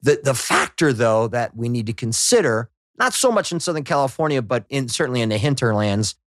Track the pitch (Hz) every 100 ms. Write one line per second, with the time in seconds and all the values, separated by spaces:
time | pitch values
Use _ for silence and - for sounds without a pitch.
0 | 143 147 139 127 - - - - 160 117
1 | 117 110 113 120 113 110 117 123 110 110
2 | 113 110 - 240 160 110 120 _ _ _
3 | 247 - 262 226 180 170 - 156 139 151
4 | 139 - 156 139 110 123 104 139 127 110
5 | 151 127 113 107 143 139 120 107 104 101
6 | 107 -